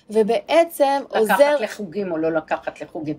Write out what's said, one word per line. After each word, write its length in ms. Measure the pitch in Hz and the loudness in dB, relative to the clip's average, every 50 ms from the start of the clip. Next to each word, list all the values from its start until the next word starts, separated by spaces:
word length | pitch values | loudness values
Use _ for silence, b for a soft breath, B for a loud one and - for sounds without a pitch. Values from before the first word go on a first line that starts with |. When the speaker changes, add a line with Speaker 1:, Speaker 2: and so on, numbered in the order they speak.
| b b | b b
Speaker 1:
ובעצם 920 | 208 220 220 202 233 214 - - - 320 339 339 - - 294 269 269 277 269 - | 0 0 2 2 0 -2 0 2 2 2 2 2 2 0 0 2 0 0 -2 -2
Speaker 2:
לקחת 60 | - | -2
Speaker 1:
עוזר 400 | 220 220 208 202 - 285 285 294 285 | 0 0 2 4 6 6 6 4 2
Speaker 2:
לחוגים 520 | 220 202 - - 208 175 151 208 202 185 165 | -2 -4 -8 -8 -12 -10 -8 -6 -6 -4 -4
או 40 | |
לא 160 | 156 160 160 165 | -2 -2 -2 -2
לקחת 480 | 160 156 - 170 156 - - - - | -2 -4 -4 -6 -6 -6 -8 -12 -12
לחוגים, 340 | 151 - - 180 156 147 151 | -12 -14 -12 -10 -8 -8 -10